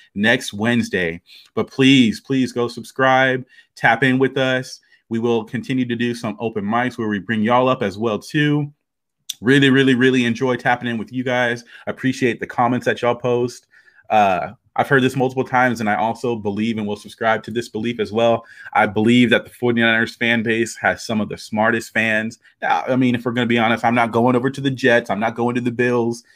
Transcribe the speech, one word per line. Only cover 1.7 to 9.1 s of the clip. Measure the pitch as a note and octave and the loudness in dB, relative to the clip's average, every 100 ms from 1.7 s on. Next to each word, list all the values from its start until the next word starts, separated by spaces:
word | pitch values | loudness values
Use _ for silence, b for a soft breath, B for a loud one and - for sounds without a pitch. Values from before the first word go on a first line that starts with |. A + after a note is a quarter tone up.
| - C3+ C3+ A2+ G2 | 2 6 6 4 0
please | - C3+ B2 | -4 -2 -2
go | B2 A#2+ | -2 -4
subscribe, | A#2+ A#2 - C3 C3 C3 C3 - b b | -6 -10 -2 2 4 2 -2 -8 b b
tap | - B2+ A#2 | -2 0 2
in | C3+ B2+ | 2 2
with | C3 C3+ | 0 0
us. | C3 B2+ B2+ - b b _ | 0 -2 -4 -14 b b _
We | A2+ | -4
will | A#2 A#2 | 0 -2
continue | G#2+ A#2+ G#2+ C3 B2 | -2 -8 -4 -4 -2
to | A#2 | -2
do | A#2+ | -4
some | A#2 A2 G#2 | -4 -8 -6
open | A2+ A2 | -6 -4
mics | G2+ A#2 B2 A#2+ | -2 -2 -2 -4
where | A2 | -4
we | G2+ | -4
bring | F2+ A2 | -4 -2
y'all | G#2+ B2 B2+ | 2 2 2
up | D#3 | 0
as | G2+ G2 | -2 -4
well, | A#2 G#2 | -4 -4
too. | - D#3 D3 D3 D3 - _ _ _ | -4 -2 0 0 -4 -10 _ _ _